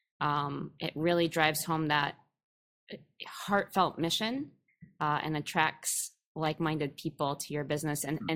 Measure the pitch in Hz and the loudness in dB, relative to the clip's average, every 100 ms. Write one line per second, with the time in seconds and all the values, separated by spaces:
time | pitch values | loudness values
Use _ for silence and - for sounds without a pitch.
0 | _ - 147 147 143 143 - - - 143 | _ -4 0 0 0 -4 -8 -8 -6 -2
1 | 170 170 170 165 156 151 - 160 151 147 | 2 4 4 4 4 2 0 0 2 2
2 | 143 - _ _ _ _ _ _ - 160 | 2 -2 _ _ _ _ _ _ -16 -16
3 | - - - - - 202 - 190 175 - | -16 -18 -14 -8 2 2 2 4 4 2
4 | 165 - 220 262 294 - _ _ - - | 0 0 -2 -4 -6 -12 _ _ -16 -4
5 | 151 147 156 151 147 175 156 - - - | 0 0 0 -2 -2 2 2 0 -4 -4
6 | - _ _ 156 156 156 160 156 143 - | -4 _ _ -4 -2 0 0 0 -2 -4
7 | 160 - 143 143 - 147 139 147 151 147 | -8 -2 -2 -2 -4 -6 -2 -2 -2 -2
8 | 139 156 - | -2 -4 -2